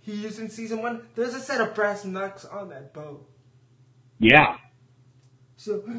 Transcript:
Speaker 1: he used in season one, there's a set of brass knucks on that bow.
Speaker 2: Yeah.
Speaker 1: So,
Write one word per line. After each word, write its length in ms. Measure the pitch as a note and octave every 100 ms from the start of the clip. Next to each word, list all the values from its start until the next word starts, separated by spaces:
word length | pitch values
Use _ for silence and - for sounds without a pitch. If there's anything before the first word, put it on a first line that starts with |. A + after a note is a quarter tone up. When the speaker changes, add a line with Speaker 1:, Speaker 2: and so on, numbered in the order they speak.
Speaker 1:
he 120 | G#3
used 260 | G#3 G#3+ G#3+
in 100 | A3
season 320 | - A3 A3
one, 220 | A#3 A#3 - -
there's 200 | A#3+ C4
a 40 |
set 220 | - B3+
of 140 | G#3+ G#3+
brass 280 | G#3 G3+
knucks 420 | F#3+ F#3+ G3 - -
on 240 | G3+ F#3
that 240 | C#3 C3+ D3+
bow. 320 | D3+ C#3 A#2+ - _ _ _ _ - _ _ -
Speaker 2:
Yeah. 400 | A2 D3 C#3+ - - _ _ _ _ _ _ _ _ -
Speaker 1:
So, 280 | G#3+ G3+ A3